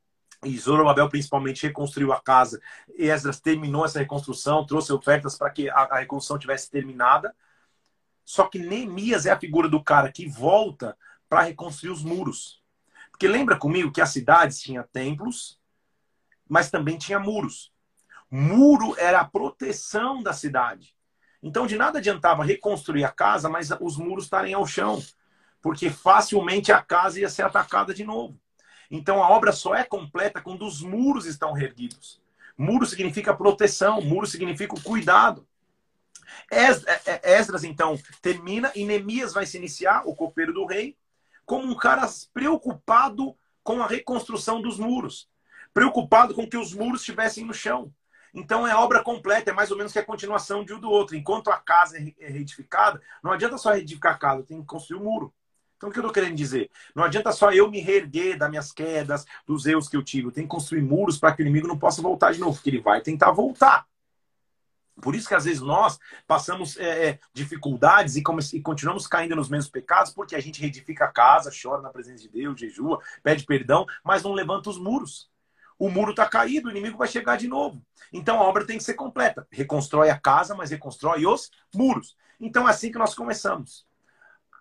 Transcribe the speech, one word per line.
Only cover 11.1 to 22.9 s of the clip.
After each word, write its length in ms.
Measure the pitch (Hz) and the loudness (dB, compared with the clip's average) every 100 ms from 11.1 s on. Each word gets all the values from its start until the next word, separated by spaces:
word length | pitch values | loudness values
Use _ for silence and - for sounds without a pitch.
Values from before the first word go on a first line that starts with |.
| _ - | _ 0
pra 140 | 165 | 2
reconstruir 500 | 170 156 170 147 170 | 2 -2 -14 -12 -10
os 120 | 165 | -8
muros. 580 | 156 180 160 - - - _ _ _ _ - | -6 -6 -6 -10 -14 -20 _ _ _ _ -20
Porque 180 | - 190 | -2 2
lembra 280 | 233 254 185 | 2 2 0
comigo 360 | 147 180 156 | 0 0 0
que 80 | 156 | 0
as 100 | 147 | 0
cidades 500 | 135 120 165 160 143 | 0 6 6 6 0
tinham 220 | - 127 120 | -12 -12 -10
templos, 680 | 127 131 151 220 - - - _ _ _ _ _ _ _ _ - | -6 -6 -6 -8 -10 -14 -18 _ _ _ _ _ _ _ _ 0
mas 220 | 160 - | 0 2
também 300 | 175 147 165 | -2 -4 -4
tinha 200 | - 202 | -4 -4
muros. 540 | 196 214 160 - - _ _ _ _ - - | -4 -6 -6 -10 -20 _ _ _ _ -20 -8
Muro 640 | 135 147 220 285 269 220 - | 0 4 8 8 8 4 0
era 220 | 175 180 | 4 4
a 40 | 151 | 2
proteção 960 | 196 139 - 131 139 - 208 247 269 | -2 -4 -6 -8 -8 -6 -4 -4 -4
da 120 | 202 | -6
cidade. 640 | 151 147 131 120 95 _ _ _ _ _ _ | -6 -4 -2 -2 -6 _ _ _ _ _ _
Então, 240 | 156 220 240 | -6 -4 -2
de 100 | 214 | 0
nada 220 | 277 311 | 0 0
adiantava 460 | 202 175 170 151 | -2 2 2 2
reconstruir 600 | 151 202 202 180 - | 2 0 -2 -4 -2